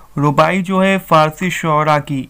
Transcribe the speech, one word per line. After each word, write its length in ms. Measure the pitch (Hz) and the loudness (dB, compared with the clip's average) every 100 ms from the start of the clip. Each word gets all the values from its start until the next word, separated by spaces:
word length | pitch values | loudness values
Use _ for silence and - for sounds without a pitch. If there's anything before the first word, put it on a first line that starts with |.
| - - | -14 -2
रुबाई 440 | 143 139 156 185 | 0 2 2 0
जो 180 | 180 190 | -2 0
है 180 | 190 190 | 2 0
फ़ारसी 520 | 190 160 156 151 185 | 2 2 2 0 -6
शुअरा 480 | 160 165 151 151 151 | -4 -2 0 2 0
की 300 | 147 139 | -2 -8